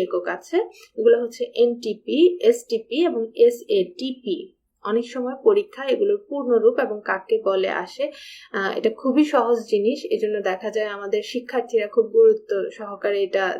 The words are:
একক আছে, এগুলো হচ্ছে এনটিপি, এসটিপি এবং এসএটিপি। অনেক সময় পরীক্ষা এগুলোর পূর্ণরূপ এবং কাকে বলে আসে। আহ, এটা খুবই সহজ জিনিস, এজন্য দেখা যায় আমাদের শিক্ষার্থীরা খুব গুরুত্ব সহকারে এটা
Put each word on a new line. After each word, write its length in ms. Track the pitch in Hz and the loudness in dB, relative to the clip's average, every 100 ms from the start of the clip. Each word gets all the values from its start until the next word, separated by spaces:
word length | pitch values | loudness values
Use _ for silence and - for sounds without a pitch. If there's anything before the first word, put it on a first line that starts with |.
একক 260 | 185 180 175 | 2 -2 -4
আছে, 300 | 185 - 349 349 - - - | -8 -4 -2 -2 -8 -16 0
এগুলো 240 | 220 233 | 4 4
হচ্ছে 220 | 233 233 240 - | 0 -8 -6 0
এনটিপি, 840 | 240 240 226 - - 254 359 - | 0 0 -6 -8 -4 2 4 4
এসটিপি 640 | 220 233 - 226 - 262 339 | 0 0 -2 -8 -4 -2 0
এবং 260 | 233 226 - | 0 -4 4
এসএটিপি। 1160 | 233 240 - 202 180 - 262 262 208 165 - _ _ _ | 4 4 -2 -2 -2 -4 -10 -8 -6 -6 -8 _ _ _
অনেক 220 | - 220 247 | -4 -4 -4
সময় 260 | 262 247 254 | -8 -8 0
পরীক্ষা 420 | 220 202 - - 269 | 4 4 2 -6 -2
এগুলোর 400 | 247 202 202 - | 0 0 -2 -4
পূর্ণরূপ 500 | 285 247 233 220 254 | -6 0 2 2 2
এবং 220 | 233 208 202 | -2 -4 -6
কাকে 360 | 190 - 220 202 | -6 -2 -2 0
বলে 240 | 190 190 | 0 0
আসে। 420 | 151 185 - 294 - - - - | -4 -8 -6 -8 -8 -20 -20 -10
আহ, 260 | 202 196 - | -6 -4 -2
এটা 120 | 220 | -2
খুবই 360 | 226 269 285 302 | -2 0 2 2
সহজ 320 | 285 233 233 220 | 2 2 0 0
জিনিস, 380 | 208 208 294 - | 0 0 -2 -2
এজন্য 300 | 214 214 214 | -2 -2 -2
দেখা 280 | 196 190 214 | -4 -4 -4
যায় 160 | 214 214 | -4 -4
আমাদের 340 | 202 202 208 | -6 -4 -4
শিক্ষার্থীরা 640 | 208 247 247 254 240 233 208 | -4 -8 -6 -6 -2 -2 0
খুব 180 | - 220 | -2 2
গুরুত্ব 640 | 226 - 220 - 196 185 | 6 6 6 0 -4 -4
সহকারে 520 | - 208 202 208 202 | -8 -12 -6 -2 0
এটা 340 | 190 196 190 | 0 0 -2